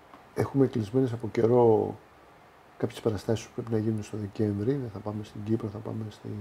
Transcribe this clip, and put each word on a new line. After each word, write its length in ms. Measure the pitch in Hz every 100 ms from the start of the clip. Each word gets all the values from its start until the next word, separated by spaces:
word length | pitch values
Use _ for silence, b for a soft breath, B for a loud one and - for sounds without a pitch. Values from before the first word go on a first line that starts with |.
| - - -
Έχουμε 320 | - - 139 135
κλεισμένες 460 | 123 104 127 131
από 160 | 113 110
καιρό 680 | 117 113 123 120 107 101 104 - - - - - - - -
κάποιες 240 | 113 -
παραστάσεις 460 | 120 101 - 110 -
που 60 |
πρέπει 180 | - 117
να 60 | 113
γίνουν 240 | 107 107
στο 140 | 104 107
Δεκέμβρη. 560 | 101 - 107 101 107
Δεν 180 | 143 120
θα 60 | 101
πάμε 260 | 104 107
στην 200 | 104 113
Κύπρο, 240 | 104 113 107
θα 100 | 104
πάμε 260 | 110 110 107
στην 200 | - 110 104